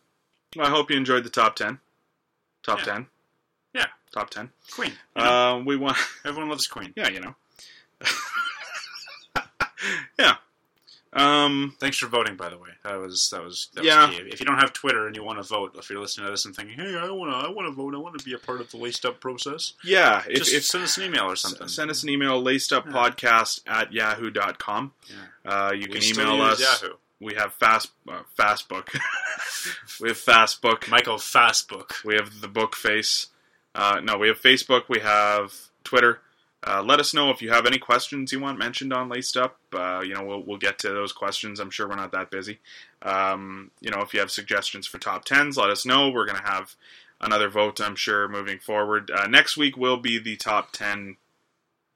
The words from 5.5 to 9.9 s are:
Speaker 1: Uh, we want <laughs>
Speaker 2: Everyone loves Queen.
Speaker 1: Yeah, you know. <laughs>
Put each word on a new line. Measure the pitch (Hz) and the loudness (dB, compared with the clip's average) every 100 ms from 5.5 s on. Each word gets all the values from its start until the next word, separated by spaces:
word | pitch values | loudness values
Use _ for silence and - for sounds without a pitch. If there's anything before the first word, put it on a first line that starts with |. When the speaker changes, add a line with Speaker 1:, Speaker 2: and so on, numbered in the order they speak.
| 123 | 2
Speaker 1:
Uh, | |
we | 131 139 | -2 -2
want | 135 131 - | 0 -2 -2
<laughs> | - | -6
Speaker 2:
Everyone | 147 147 151 | -10 -8 -6
loves | 151 - | -4 -6
Queen. | - 143 220 | -8 -12 -4
Speaker 1:
Yeah, | 143 | -4
you | 95 | -4
know. | 92 - _ - - - _ _ | -10 -16 _ -20 -20 -20 _ _
<laughs> | - - - 1077 1077 1077 - 679 - - - - - - - - - - - | -6 -4 -6 -6 -6 -8 -12 -14 -14 -16 -18 -20 -10 -8 -8 -6 -6 -4 -4